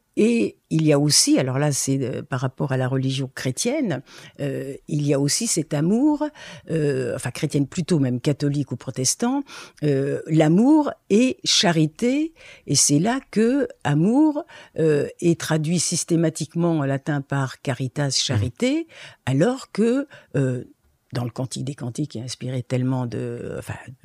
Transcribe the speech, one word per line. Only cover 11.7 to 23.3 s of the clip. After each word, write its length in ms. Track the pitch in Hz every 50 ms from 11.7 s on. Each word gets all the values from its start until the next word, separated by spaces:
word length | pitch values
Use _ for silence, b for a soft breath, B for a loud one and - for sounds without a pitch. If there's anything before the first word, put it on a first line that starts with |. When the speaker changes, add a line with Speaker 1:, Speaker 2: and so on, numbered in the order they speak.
| 165 165 156 151 - - 226 240 262 294 311 330 B B B B B B B
Speaker 1:
et 80 | - 143
c'est 220 | 135 - - 143 143
là 220 | 175 226 247 269 - _
que 380 | - 202 226 233 262 285 254 - - _ -
amour, 640 | 131 147 151 165 208 233 285 311 311 277 294 339 B B B B B B -
euh, 280 | 165 156 151 143 127 - - -
est 180 | - 170 165 -
traduit 420 | - - 156 160 151 151 180 165
systématiquement 1000 | - - 180 156 - - 175 165 170 160 - - 156 - - 170 170 170 165 156
en 60 | 139
latin 340 | 135 135 135 - - 147 143
par 400 | 135 - 139 139 135 127 - -
caritas, 480 | - 139 127 - 135 123 - 147 143 139 131 -
charité, 680 | - - - 104 101 127 - - 240 254 285 320 320 320
Speaker 2:
Mmh. 420 | - - - - - _ _ 127
Speaker 1:
alors 400 | 131 135 170 240 254 262 - -
que, 360 | - 190 220 233 247 277 277 B B B B B -
euh, 300 | 143 135 131 123 123 - - _ _ _ _ _ _ _ _
dans 120 | - 123 120
le 60 | 120
Cantique 340 | - - 127 - - 135 135
des 120 | 131 143
Cantiques, 340 | - 131 127 117 - 151 147
qui 100 | - 110
a 40 | 123
inspiré 380 | 127 - - 120 127 131 127
tellement 440 | 117 - 131 127 127 131 131 127 127
de... 480 | 120 - 117 123 120